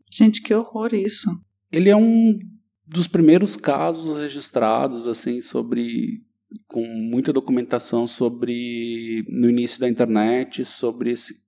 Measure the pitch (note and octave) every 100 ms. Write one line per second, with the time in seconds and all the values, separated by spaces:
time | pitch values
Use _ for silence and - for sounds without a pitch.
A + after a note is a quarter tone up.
0 | _ - A3 G#3+ - A3 A3+ A3 A#3 G#3+
1 | G3+ - F#3 F3 _ _ _ D#3+ G3 G#3+
2 | A3+ A3+ A3+ G#3+ - - _ _ - E3+
3 | E3+ F3+ D#3 F3+ G3+ G#3 D3 C#3 E3 D#3+
4 | D#3+ D3+ D3 C#3+ - B2 A2 A#2 C3+ A#2
5 | A#2 A2+ B2 B2 - A#2+ A#2 A#2+ A#2 A#2
6 | A#2 - _ _ _ - _ A#2+ A#2 A2+
7 | A2+ A#2+ C3+ C3+ C3 B2+ A#2+ A#2+ - A#2+
8 | A#2 - A#2+ A#2+ A#2+ A#2+ A#2+ A#2 A#2 A#2
9 | A2+ A2+ - B2+ A#2+ A#2+ A#2+ - B2 A2+
10 | A#2 G#2+ A2 B2+ C3 - B2 - A#2+ A#2+
11 | A#2+ A#2+ - -